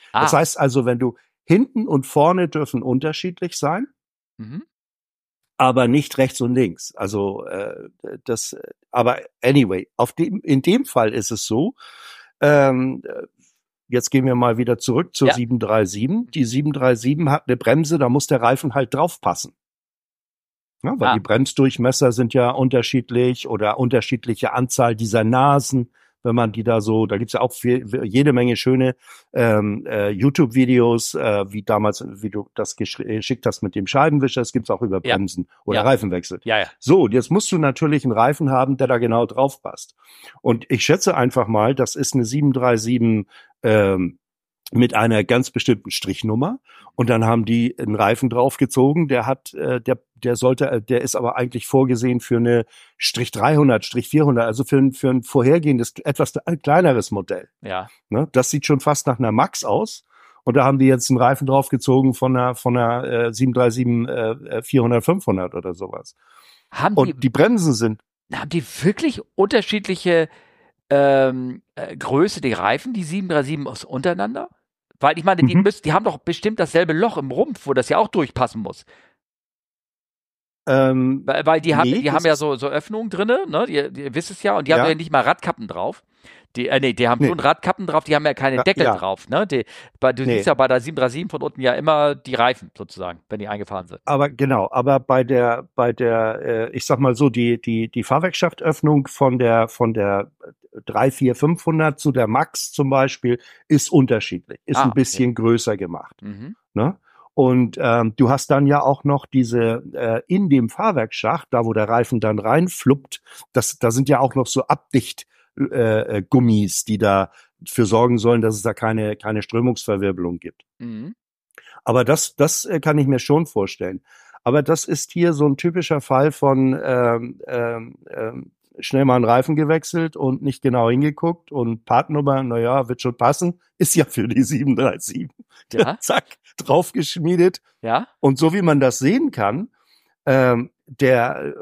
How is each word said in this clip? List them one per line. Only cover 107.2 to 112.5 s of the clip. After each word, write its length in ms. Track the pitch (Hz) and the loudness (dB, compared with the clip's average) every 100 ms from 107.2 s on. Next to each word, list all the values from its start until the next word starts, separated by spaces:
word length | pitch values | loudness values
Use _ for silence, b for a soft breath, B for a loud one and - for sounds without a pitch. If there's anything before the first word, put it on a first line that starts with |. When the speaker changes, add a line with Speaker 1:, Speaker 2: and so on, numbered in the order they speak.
| b - | b 2
Speaker 2:
Und, 440 | 131 127 120 - | 4 4 2 0
ähm, 320 | 127 117 113 110 | 0 2 0 2
du 140 | 123 | 2
hast 220 | 135 - | 2 2
dann 160 | 143 143 | 2 4
ja 120 | 143 | 2
auch 240 | 135 139 | 2 0
noch 220 | 143 143 - | 0 -2 -2
diese, 560 | 131 120 120 117 117 139 | -2 0 0 0 -2 -6
äh, 280 | - 113 113 - | -6 -4 -4 -2
in 220 | 190 190 | 0 4
dem 180 | 139 113 | 2 2
Fahrwerksschacht, 800 | - 214 160 113 - 110 160 - | -2 -2 -2 -4 -4 -4 -4 -2
da 160 | 123 113 | -2 0
wo 80 | |
der 160 | 110 107 | 0 0
Reifen 300 | 117 - 120 | 0 0 -2
dann 180 | 110 107 | -2 -2
reinfluppt, 880 | 107 | 2